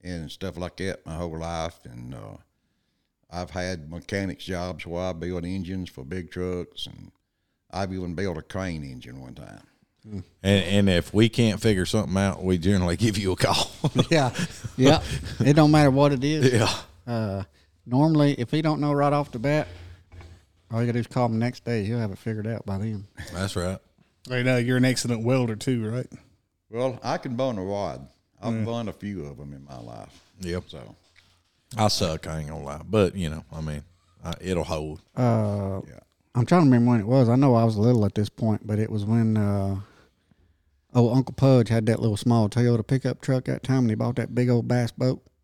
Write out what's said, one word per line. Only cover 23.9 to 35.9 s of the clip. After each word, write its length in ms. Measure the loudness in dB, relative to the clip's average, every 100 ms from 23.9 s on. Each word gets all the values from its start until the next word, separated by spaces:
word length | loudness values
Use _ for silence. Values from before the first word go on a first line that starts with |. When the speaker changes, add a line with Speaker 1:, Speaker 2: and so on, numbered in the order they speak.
| _ _ _ -8
Speaker 4:
Hey, 160 | -2
no, 140 | 0 2
you're 200 | 2 2
an 80 | 2
excellent 380 | 2 -2 -2
welder 320 | 0 0 0 -2
too, 320 | -2 -2 -2
right? 180 | -6 -8 -14 _ _ _ _ _
Speaker 1:
Well, 300 | -6 -4 -4
I 140 | -4 -6
can 180 | -4 -4
bone 220 | -2 -4
a 60 |
rod. 440 | -4 -4 -6 -8 -14 _ _ _
I've 120 | -6 -4
Speaker 4:
Yeah. 80 | -4
Speaker 1:
bone 220 | -4 -8
a 60 |
few 320 | -8 -10 -8 -10
of 140 | -12
'em 140 | -14
in 100 | -16 -16
my 120 | -16
life. 420 | -14 -16 -18 -20 _ -12
Speaker 3:
Yep. 220 | -6 -6 -8
Speaker 1:
So. 280 | -14 -18 -20 _ _ _ _ _ _ _ 0
Speaker 3:
I 100 | 0
suck, 380 | 2 -2 -2 -6
I 120 | -8
ain't 100 | -8
gonna 140 | -10
lie. 180 | -10 -12 -2
But, 300 | 2 2 0
you 140 | -6
know, 140 | -6 -10
I 100 | -10
mean, 220 | -8 -8 -10 _ _ _
I, 100 | -12 -8
it'll 220 | -4 -2
hold. 380 | -2 -4 -6 -10 _ 0
Speaker 2:
Uh, 680 | 2 2 0 -2 -4 -6
Speaker 1:
Yeah. 120 | -10